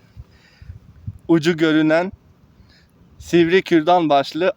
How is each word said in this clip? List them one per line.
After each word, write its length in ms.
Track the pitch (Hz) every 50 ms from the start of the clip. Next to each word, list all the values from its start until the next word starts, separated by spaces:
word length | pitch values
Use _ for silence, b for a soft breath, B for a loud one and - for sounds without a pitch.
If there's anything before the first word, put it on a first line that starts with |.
| _ _ _ - - b b b b b b b b b b b _ - - - - - - - _
ucu 300 | - 170 165 143 175 175
görünen 540 | 156 165 160 156 160 156 156 160 170 180 196 - - _ _ _ _ _ _ _ b b b b b b b b _ _ _ _ -
sivri 420 | - - 170 170 165 165 185 190
kürdan 480 | - - 175 156 151 180 180 180 160 151
başlı 440 | 143 139 - - - 156 180 185 -